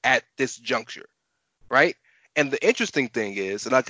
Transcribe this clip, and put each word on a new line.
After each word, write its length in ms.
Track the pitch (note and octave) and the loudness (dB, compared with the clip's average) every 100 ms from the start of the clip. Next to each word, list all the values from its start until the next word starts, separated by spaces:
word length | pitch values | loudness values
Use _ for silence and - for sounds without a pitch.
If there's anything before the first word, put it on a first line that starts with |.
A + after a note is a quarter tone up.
at 200 | C3+ B2+ - - | 0 0 -2 -4
this 200 | C3 - | -4 -4
juncture," 520 | A#2 B2 G#2+ - - _ _ _ _ _ - | -4 -4 -4 -16 -20 _ _ _ _ _ 0
right? 260 | B2 E3 - _ _ _ - | 2 2 0 _ _ _ -2
And 140 | C#3+ | 0
the 180 | C3+ F#3+ | 0 2
interesting 420 | C4 A3+ D3+ B2 | 2 0 -2 -2
thing 260 | A#2+ G#2+ G2 | -2 -4 -4
is, 300 | F#2+ G2+ - | -4 -4 0
and 100 | B2+ | 0
I, 80 | B2+ | 0